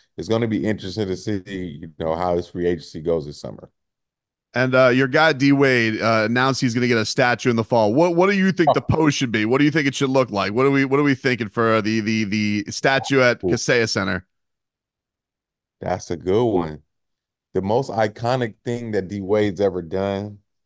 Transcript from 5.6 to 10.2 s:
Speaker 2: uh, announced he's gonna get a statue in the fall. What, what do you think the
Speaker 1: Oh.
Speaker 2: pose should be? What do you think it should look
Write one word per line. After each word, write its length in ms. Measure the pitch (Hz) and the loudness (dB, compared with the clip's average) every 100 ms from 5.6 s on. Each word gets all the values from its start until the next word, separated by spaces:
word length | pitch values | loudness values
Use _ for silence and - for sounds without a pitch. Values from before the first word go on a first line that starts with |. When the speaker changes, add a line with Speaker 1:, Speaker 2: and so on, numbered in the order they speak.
| 135 123 113 110 | 4 4 2 0
Speaker 2:
uh, 260 | 107 113 107 | 0 2 0
announced 340 | 120 135 123 | 0 0 0
he's 140 | 127 | -2
gonna 120 | 120 123 | 0 2
get 120 | 113 | 0
a 60 | |
statue 460 | 104 - 123 117 127 | 0 0 0 2 0
in 60 | 117 | 0
the 80 | |
fall. 280 | 110 120 104 | 0 2 2
What, 220 | 127 175 | 2 2
what 160 | 170 190 | 4 2
do 60 | 196 | 4
you 160 | 190 | 2
think 200 | 170 165 | 2 2
the 100 | 147 - | 2 0
Speaker 1:
Oh. 80 | 156 | 2
Speaker 2:
pose 180 | 156 | 2
should 180 | - 127 | 0 -2
be? 140 | 110 110 | 0 0
What 120 | 135 | 2
do 60 | |
you 80 | 147 | 2
think 160 | 156 139 | 2 -2
it 80 | - | -2
should 140 | 139 | 0
look 200 | 131 | 2